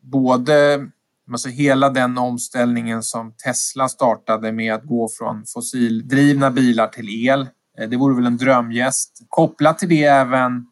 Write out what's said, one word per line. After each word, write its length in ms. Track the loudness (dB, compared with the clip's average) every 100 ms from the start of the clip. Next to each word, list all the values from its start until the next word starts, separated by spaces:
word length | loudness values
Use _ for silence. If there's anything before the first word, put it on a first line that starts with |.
Både, 840 | -2 0 2 2 4 4 4 2 -4 _ _ _ _
alltså, 160 | -10 -8
hela 420 | -2 2 4 2
den 280 | 2 -2 -2
omställningen 840 | -4 -4 -6 -2 0 0 -4 -6
som 320 | -6 -8 -10 _
Tesla 440 | -6 -4 -6 -4 -4
startade 640 | 0 0 0 -2 -4 -2
med 220 | -4 -4
att 100 | -4
gå 240 | -4 -4 -4
från 360 | -6 -8 -10 -12
fossildrivna 960 | -12 -8 -2 -2 -2 -2 2 4 4 2
bilar 360 | 2 2 2 0
till 400 | -4 -10 -4 0
el. 120 | 0 -2 _ _ -12
Eh, 100 | -6
det 80 | 0
vore 180 | 2
väl 120 | 2 0
en 100 | 0
drömgäst. 840 | 2 2 2 -2 -2 -2 -8 -14 _
Kopplat 500 | 0 0 2 0 0
till 100 | 0
det 160 | 2
även 600 | 6 4 4 0 0 -2 -8